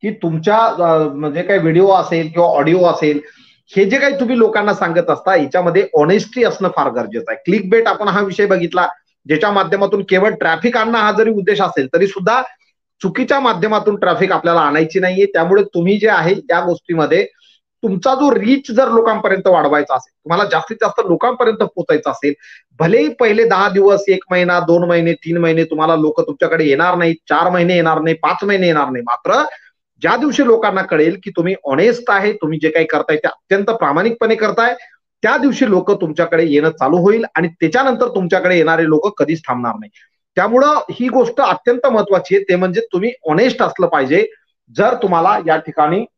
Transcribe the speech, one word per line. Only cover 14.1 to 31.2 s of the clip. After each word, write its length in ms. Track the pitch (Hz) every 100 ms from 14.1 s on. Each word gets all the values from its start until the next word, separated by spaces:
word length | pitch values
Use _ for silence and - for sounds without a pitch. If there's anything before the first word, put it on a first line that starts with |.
| 170 190
आपल्याला 280 | 175 170 170
आणायची 400 | 151 147 160 190
नाहीये. 260 | 185 185 196
त्यामुळे 360 | - 170 196
तुम्ही 360 | 202 180 175 208
जे 100 | 214
आहे 260 | 190 160
त्या 260 | 196 151 170
गोष्टीमध्ये 640 | 175 170 _ 165 147 165 208 _ _ _ _ _
तुमचा 320 | 226 190 262
जो 160 | 262 285
रीच 360 | 220 202 277 -
जर 180 | 226 262
लोकांपर्यंत 580 | 226 226 220 208 190 190
वाढवायचा 480 | 175 143 147 147
असेल, 180 | 131 - _
तुम्हाला 200 | 151 170
जास्तीत 320 | 202 160 - 220
जास्त 200 | 214 - 202
लोकांपर्यंत 520 | 233 240 247 240 214
पोहोचायचं 520 | 196 - 165 156 151
असेल, 240 | 131 143 143 - - _ _
भलेही 300 | 165 226 302
पहिले 360 | - 233 214
दहा 240 | 226 190 202
दिवस, 360 | 196 196 196 196
एक 160 | 185 -
महिना, 300 | 180 180 175
दोन 280 | 170 170 175
महिने, 240 | 175 165
तीन 260 | 165 165 170
महिने 260 | 165 160
तुम्हाला 320 | 165 151 156 165
लोक 240 | 151 151
तुमच्याकडे 440 | 156 143 160 165
येणार 300 | 156 139 175
नाही, 200 | 180 170
चार 360 | 160 _ 147 170
महिने 240 | 180 175
येणार 260 | 180 165 156
नाही, 160 | 160 160
पाच 280 | 156 185
महिने 220 | 196 202 180
येणार 240 | 156 139
नाही, 120 | 127
मात्र 400 | 117 123 170 220 302 - _ _ _ _
ज्या 140 | 160 208
दिवशी 280 | 294 247
लोकांना 380 | 269 226 214 190
कळेल 380 | 185 160 156 196